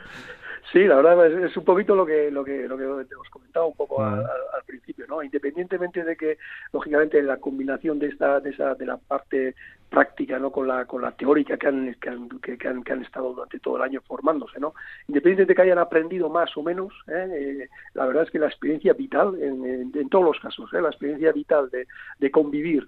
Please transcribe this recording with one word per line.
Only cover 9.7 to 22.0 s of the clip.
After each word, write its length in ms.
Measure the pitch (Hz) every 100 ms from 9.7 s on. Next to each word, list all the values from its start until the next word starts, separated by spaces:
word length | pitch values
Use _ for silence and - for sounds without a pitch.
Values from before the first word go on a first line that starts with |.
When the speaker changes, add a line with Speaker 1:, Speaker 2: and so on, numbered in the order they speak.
| _ -
Speaker 1:
práctica, 480 | 139 139 - 135 127
¿no? 120 | 135
Con 160 | 139 131
la, 200 | 127 123
con 160 | 127
la 100 | 123
teórica 460 | - 127 151 143 151
que 80 | 151
han, 280 | 135 131 117
que 80 | 127
han, 180 | 123 120 127
que, 160 | - 123
que 100 | 131
han, 160 | 127
que 120 | -
han 80 | 131
estado 320 | 117 - 131
durante 240 | 127 123 135
todo 180 | - 127
el 60 |
año 180 | 131 131
formándose, 580 | - - 156 151 117 131
¿no? 140 | 147 - - - -
Independientemente 460 | 147 175 190 185
de 20 |
que 80 | 180
hayan 160 | 185 175
aprendido 520 | 170 160 165 185 160
más 260 | 165 165 -
o 60 |
menos, 320 | 160 180 190 - -
¿eh? 200 | 165 185 156 139 139
Eh, 60 | 127 - -
la 140 | - 127
verdad 160 | 143
es 80 | -
que 80 | -
la 80 | 147
experiencia 480 | - 143 151 185
vital, 400 | 135 - 147 196 185
en, 240 | 143 131 127
en, 260 | 127 127
en 140 | 143 139
todos 160 | 190
los 160 | 175 139
casos, 320 | 143 - 226
¿eh? 80 | 175
La 80 | 165
experiencia 420 | - 143 147 160
vital 360 | 147 - 151 131
de, 180 | 127 127 -